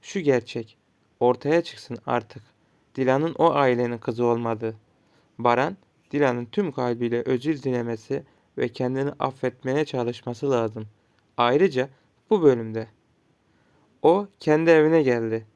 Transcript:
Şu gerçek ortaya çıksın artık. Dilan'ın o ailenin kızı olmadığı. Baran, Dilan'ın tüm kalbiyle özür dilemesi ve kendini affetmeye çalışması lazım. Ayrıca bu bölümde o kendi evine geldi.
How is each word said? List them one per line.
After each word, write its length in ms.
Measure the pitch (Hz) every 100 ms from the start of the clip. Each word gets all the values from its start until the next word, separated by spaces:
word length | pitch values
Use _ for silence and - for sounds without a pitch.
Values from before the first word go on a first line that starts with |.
Şu 180 | - 202
gerçek 580 | 151 127 110 120 113 _ _ _ _ _
ortaya 420 | 123 123 143 165
çıksın 360 | 170 - - 117 -
artık. 380 | 120 113 - _ _ _ _ _ -
Dilan'ın 400 | 131 135 160 -
o 160 | 165
ailenin 440 | 147 139 120 120 117
kızı 280 | 120 117 120
olmadığı. 500 | 117 117 113 113 110 _ _ _ _ _ -
Baran, 400 | 117 120 147 190 _ _ _
Dilan'ın 340 | 147 143 120 120
tüm 260 | - 190
kalbiyle 500 | 135 123 120 120 120
özür 420 | 131 127 135 151
dilemesi 600 | 139 123 117 113 - 139 - _ _ -
ve 120 | 123
kendini 420 | 120 127 131 139 143
affetmeye 680 | 135 131 127 127 131 139 151
çalışması 680 | 131 120 120 - 120 143
lazım. 360 | 127 113 113 110 _ _ _ _ -
Ayrıca 520 | 120 135 185 131 135 _ _ _ _
bu 120 | 214
bölümde 460 | 156 120 113 110 113 _ _ _ _ _ _ _ _ _ _ _
o 260 | 151 180 202 _
kendi 300 | - 156 165
evine 340 | 160 151 165
geldi. 420 | 135 120 113 110 113